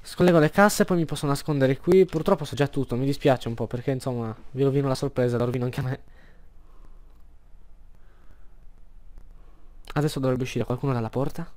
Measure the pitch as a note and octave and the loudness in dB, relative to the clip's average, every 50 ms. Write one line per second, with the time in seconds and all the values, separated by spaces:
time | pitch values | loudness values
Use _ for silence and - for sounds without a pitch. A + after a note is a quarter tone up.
0 | - - - - F#3 F3+ E3+ E3 D3+ D#3 - - G3+ G#3 - - G3+ - F#3 E3+ | -16 -16 0 4 4 6 8 6 6 6 6 6 6 6 6 2 2 2 2 0
1 | D#3+ - D3+ - - C#3+ C#3 - - - D3+ C#3 C3 C3 C3+ - - F3 F#3 F#3+ | 0 -2 -2 -2 0 0 0 0 0 -2 2 4 4 4 2 0 2 6 6 6
2 | F#3 F3+ - D#3+ D#3 G3 G3 - D3 - - - C#3+ C3+ - C#3+ C3 - - A#2+ | 6 6 2 -2 2 2 2 2 0 -8 0 0 0 0 0 -4 -2 -2 -2 -2
3 | C3+ C#3 C#3 - - D3 B2+ A#2+ - A#2+ A#2 - A#2 G#2 - A#2+ - - C3+ C3 | 0 0 -2 2 4 4 4 4 0 -6 -4 -4 -4 -4 -4 -4 -2 -2 -4 -2
4 | - C3+ B2 A#2+ A#2 A2 A2 - - - - C3 C#3 C#3 C3 C#3+ C#3 C3+ C3 - | -4 -4 -4 -4 -4 -6 -8 -8 -12 -10 -2 0 2 2 2 2 2 0 0 0
5 | - C3+ - - B2 B2 A#2+ A2+ A#2+ B2 A#2+ B2+ A#2+ B2+ - - C3+ B2+ C3 - | -2 -2 0 0 2 2 2 0 0 0 0 -2 -2 -2 -2 -4 -4 -4 -6 -6
6 | - - - - - - - - - - - - - - - - - - - - | -10 -20 -20 -20 -20 -20 -20 -20 -20 -20 -20 -20 -20 -18 -20 -18 -18 -18 -20 -20
7 | - - - - - - - - - - - - - - - - - - - - | -20 -20 -20 -20 -20 -20 -20 -20 -20 -20 -20 -20 -18 -20 -18 -20 -18 -20 -20 -20
8 | - - - - - - - - - - - - - - - - - - - - | -20 -20 -20 -20 -18 -20 -16 -16 -16 -16 -16 -16 -18 -18 -18 -18 -18 -18 -18 -18
9 | - - - - - - - - - - - - - - - - - - - D3+ | -18 -18 -16 -16 -16 -18 -18 -20 -20 -20 -20 -18 -18 -18 -18 -18 -16 -6 -2 -2
10 | D3 D#3 - C#3+ C3+ C3 B2+ B2+ C3 B2 - B2 A2 - B2 A#2+ - C#3 C3 A#2+ | -2 0 -2 -2 0 0 0 0 -4 -4 -4 -6 -4 -4 -4 -4 -2 -2 -2 -2
11 | A2+ A2+ - B2 A2+ - - - E3+ - - | -2 -2 -2 -2 -2 -2 -2 -4 -8 -8 -12